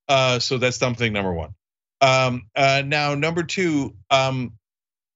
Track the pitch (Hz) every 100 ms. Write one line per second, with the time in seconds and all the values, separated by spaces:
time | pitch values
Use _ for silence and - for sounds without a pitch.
0 | - 135 131 123 - 127 123 120 127 120
1 | 117 101 95 85 76 - _ _ _ -
2 | 135 131 127 123 - 147 135 139 139 151
3 | 147 143 160 170 165 - 175 147 123 -
4 | - 135 135 131 120 113 _ _ _ _
5 | _